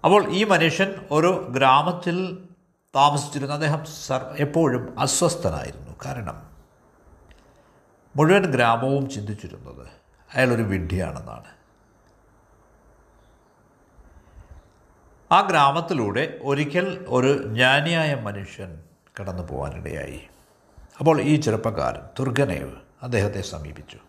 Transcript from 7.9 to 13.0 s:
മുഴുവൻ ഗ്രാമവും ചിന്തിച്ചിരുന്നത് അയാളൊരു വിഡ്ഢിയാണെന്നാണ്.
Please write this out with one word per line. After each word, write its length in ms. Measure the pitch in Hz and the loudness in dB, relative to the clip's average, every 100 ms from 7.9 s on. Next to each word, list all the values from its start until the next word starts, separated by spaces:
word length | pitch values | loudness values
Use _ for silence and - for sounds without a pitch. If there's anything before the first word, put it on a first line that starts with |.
| _ _ 139 | _ _ 0
മുഴുവൻ 300 | 156 196 185 | 4 4 4
ഗ്രാമവും 640 | 131 117 117 131 139 135 | 2 4 4 0 -2 -2
ചിന്തിച്ചിരുന്നത് 760 | 104 104 101 90 - - - 62 - _ _ _ | -8 -10 -10 -12 -18 -20 -20 -20 -20 _ _ _
അയാളൊരു 280 | - 127 117 | 0 2 2
വിഡ്ഢിയാണെന്നാണ്. 960 | 107 95 82 87 87 - - 57 - - _ _ _ _ _ _ _ _ _ _ _ _ _ _ | 0 -2 -2 -4 -4 -8 -14 -16 -18 -20 _ _ _ _ _ _ _ _ _ _ _ _ _ _